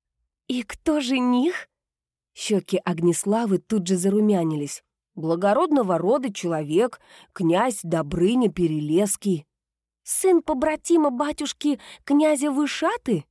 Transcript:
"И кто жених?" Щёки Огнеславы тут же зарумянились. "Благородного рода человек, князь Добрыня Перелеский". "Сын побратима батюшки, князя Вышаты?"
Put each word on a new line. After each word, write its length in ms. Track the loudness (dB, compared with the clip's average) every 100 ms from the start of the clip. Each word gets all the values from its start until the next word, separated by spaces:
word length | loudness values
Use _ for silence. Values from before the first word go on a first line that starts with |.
| _ _ _ _ _
"И 160 | -8
кто 380 | -6 -6 -2 -2
жених?" 680 | 0 0 2 2 0 -4 -12 _ _ _ _ _ _
Щёки 480 | -14 -2 -2 0 -4
Огнеславы 760 | -2 0 0 0 0 -2 0 -2
тут 260 | 0 -4 0
же 100 | 0
зарумянились. 880 | 0 2 2 2 0 -2 -6 -10 _ _ _
"Благородного 840 | -8 -4 0 2 2 2 2 2 0
рода 340 | 2 0 -2
человек, 680 | -6 -4 -4 0 0 0 -2 _ -20 -20
князь 480 | -2 0 2 0 -4
Добрыня 680 | -4 -4 -2 0 2 2 0
Перелеский". 920 | 0 0 0 0 0 0 -2 -2 -4 -4 _ _ _ _ _
"Сын 380 | -8 -2 2 2
побратима 680 | 2 -2 -2 -2 2 4 4
батюшки, 680 | 0 -4 -4 -8 -4 -2 -2 -6 -20 0
князя 440 | 4 4 2 0
Вышаты?" 760 | 0 -2 0 -2 -2 -2 -2 -4